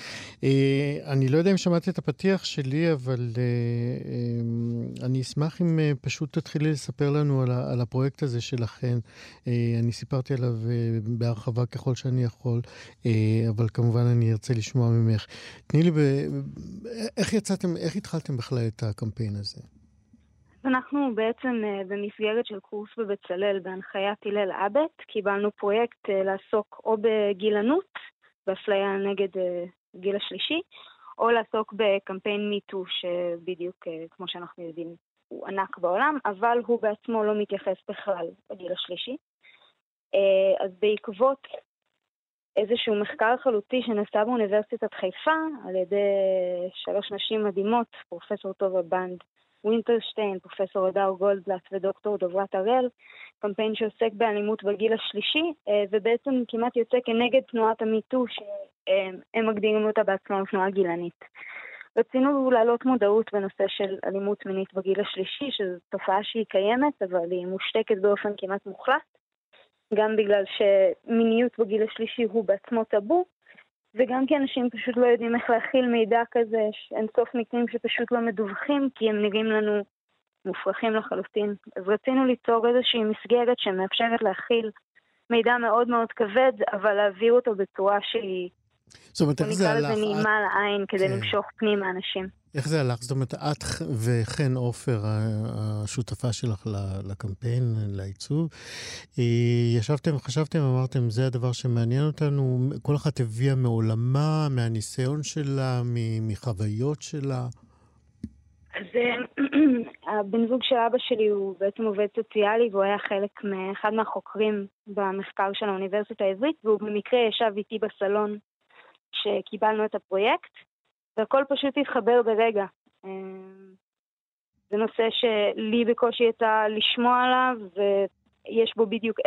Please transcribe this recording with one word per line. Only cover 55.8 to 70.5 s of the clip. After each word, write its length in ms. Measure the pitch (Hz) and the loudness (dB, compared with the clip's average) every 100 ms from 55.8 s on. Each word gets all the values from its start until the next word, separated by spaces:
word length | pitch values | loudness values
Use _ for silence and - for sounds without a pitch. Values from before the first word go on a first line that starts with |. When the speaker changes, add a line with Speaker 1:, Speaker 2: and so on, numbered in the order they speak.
| 196 | 2
Speaker 2:
ובעצם 520 | 214 220 233 277 254 233 | 0 2 0 0 -2 -2
כמעט 280 | 226 240 240 | -2 -2 0
יוצא 220 | 226 247 240 | 0 0 2
כנגד 360 | 226 240 262 | 0 4 2
תנועת 400 | 262 233 220 220 | 2 0 2 2
המיטו, 440 | 220 220 - 262 240 | 0 -2 0 -2 -2
שהם, 920 | - 208 202 - _ - 190 190 185 - | -6 -12 -12 -14 _ 0 2 0 -8 -6
הם 160 | 226 220 | -2 0
מגדירים 360 | 208 214 214 214 | 2 2 2 2
אותה 180 | 214 | 2
בעצמם 400 | 196 190 - 196 190 | 2 0 -2 -2 0
תנועה 180 | 196 190 | 0 0
גילנית. 500 | 190 180 170 175 - - - - - - - - - | 2 0 0 -6 -10 -20 -20 -18 -18 -18 -20 -4 0
רצינו 540 | 240 254 269 277 254 | 0 2 2 4 4
להעלות 340 | 247 233 233 254 | 4 4 4 2
מודעות 480 | 254 202 220 220 | 4 4 4 2
בנושא 300 | 202 196 - 196 | -2 -4 -2 -2
של 300 | - 196 190 - | -2 -4 -4 -4
אלימות 400 | 196 196 202 196 | -4 -2 -4 -4
מינית 280 | 190 196 | -4 -4
בגיל 280 | 185 185 190 | -4 0 0
השלישי, 500 | 202 185 190 - 277 | -2 -4 -6 -6 -6
שזו 260 | - 190 180 - | -4 -4 -6 -10
תופעה 280 | 196 - 190 | -6 0 0
שהיא 220 | 208 226 214 | 0 -4 0
קיימת, 520 | 190 202 247 294 - | 2 2 2 2 0
אבל 300 | 190 180 170 | -2 -2 0
היא 140 | 180 180 | -4 -4
מושתקת 520 | 190 - 226 220 202 | -6 -2 -2 0 2
באופן 280 | 202 202 208 202 | 2 2 -2 -6
כמעט 280 | 190 196 196 | -6 -6 -6
מוחלט, 520 | 190 - 285 - _ _ _ _ _ _ _ _ | -6 0 0 -2 _ _ _ _ _ _ _ _
גם 220 | 214 214 214 | 0 2 2
בגלל 280 | 202 202 190 | 4 2 2